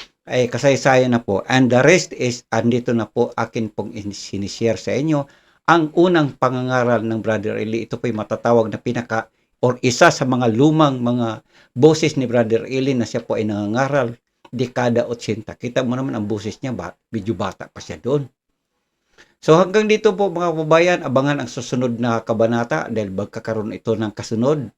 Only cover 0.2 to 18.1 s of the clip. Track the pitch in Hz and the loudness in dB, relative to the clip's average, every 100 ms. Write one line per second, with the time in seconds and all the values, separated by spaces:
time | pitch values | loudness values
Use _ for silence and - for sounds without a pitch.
0.2 | - 127 120 127 143 127 139 131 127 120 | -4 0 0 0 2 2 4 4 4 2
1.2 | - 95 - 127 131 123 139 180 - - | 0 -2 0 2 4 6 6 4 2 -4
2.2 | 127 120 - 113 113 123 120 120 107 - | -4 -4 -4 0 0 0 0 -2 -2 -2
3.2 | 120 - 113 127 107 - 101 - 95 101 | -2 -2 -6 -4 -6 -6 -10 -10 -10 -12
4.2 | - 98 98 - 117 110 - 101 156 147 | -10 -8 -8 -2 -2 -2 -4 -2 0 -2
5.2 | 139 _ _ _ - 170 156 165 180 170 | -4 _ _ _ 2 2 2 2 4 4
6.2 | 143 - 127 127 127 127 120 113 110 113 | 0 0 -2 0 -2 0 2 0 0 -4
7.2 | 104 110 104 107 107 113 107 117 127 107 | -2 -2 -4 -6 -4 -6 -6 -6 -4 -4
8.2 | 104 110 117 117 110 107 - 120 120 113 | -6 -4 2 4 2 -2 -6 -6 -4 -6
9.2 | - _ _ _ 123 123 131 120 170 151 | -6 _ _ _ -2 0 -2 4 4 4
10.2 | 131 127 123 110 147 156 151 131 120 120 | 0 0 2 4 4 4 2 0 -2 -2
11.2 | 117 107 - _ _ - 147 156 156 147 | -2 -6 -14 _ _ 4 6 6 2 0
12.2 | 123 120 113 113 120 131 131 131 110 123 | 0 0 2 0 -2 -2 0 0 -2 -4
13.2 | - 104 107 104 104 113 135 143 127 117 | -4 -2 -2 -2 -2 -2 0 0 -2 -6
14.2 | _ _ - - 127 - 123 117 120 120 | _ _ -12 -6 -4 -2 0 0 0 -4
15.2 | - 107 - - 123 131 127 123 135 120 | -6 -6 -8 -12 -6 -2 -2 -2 -4 -4
16.2 | 104 107 104 92 135 117 - - _ 113 | -4 -4 -6 -8 -8 -8 -10 -14 _ -6
17.2 | 98 95 101 85 - - - 82 113 | -4 -4 -6 -8 -16 -16 -14 -10 -2